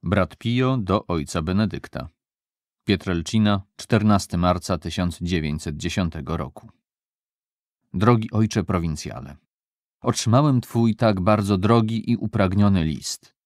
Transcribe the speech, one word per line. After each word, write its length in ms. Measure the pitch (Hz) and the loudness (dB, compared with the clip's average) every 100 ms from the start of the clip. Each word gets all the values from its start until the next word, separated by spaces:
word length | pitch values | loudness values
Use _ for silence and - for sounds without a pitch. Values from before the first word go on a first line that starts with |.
Brat 340 | - 92 87 - | 0 0 0 -4
Pio 400 | 117 120 127 131 | -2 0 0 0
do 300 | 95 101 - | 0 0 0
ojca 340 | 85 71 87 | -4 -2 -4
Benedykta. 680 | 80 92 107 87 - - 78 _ _ _ _ _ _ _ - | -2 0 0 -4 -12 -12 -12 _ _ _ _ _ _ _ -2
Pietrelcina, 760 | 95 - 87 82 110 104 101 - _ | 0 0 -4 0 2 2 0 -4 _
czternasty 640 | - 110 107 101 - 87 | 0 2 4 2 0 0
marca 400 | 87 90 - 90 | 2 0 -2 -4
tysiąc 420 | 85 80 90 - | -4 -4 -4 -4
dziewięćset 560 | 87 87 78 76 - 76 | -2 -2 -2 -4 -6 -6
dziesiątego 600 | 85 - 90 82 69 82 | -6 -2 -4 -4 -6 -6
roku. 320 | 67 - - _ _ _ _ _ _ _ _ _ _ _ _ | -6 -12 -20 _ _ _ _ _ _ _ _ _ _ _ _
Drogi 380 | 90 104 120 110 | 0 4 2 2
ojcze 320 | 107 110 110 | 0 0 0
prowincjale, 720 | 87 95 85 76 - 60 65 69 _ _ _ _ _ _ | -2 -2 -2 -6 -8 -12 -14 -18 _ _ _ _ _ _
otrzymałem 600 | - - - 120 147 127 | -4 -2 2 4 4 2
twój 340 | - 117 117 107 | 0 0 2 2
tak 260 | 113 98 | 0 2
bardzo 360 | 92 107 101 98 | 2 2 2 0
drogi 540 | 101 117 110 113 107 | 4 4 2 -2 -2
i 60 | 117 | -2
upragniony 680 | 110 110 98 95 104 95 | -2 0 0 4 4 4
list 520 | 80 76 - - _ _ | 0 -4 -8 -12 _ _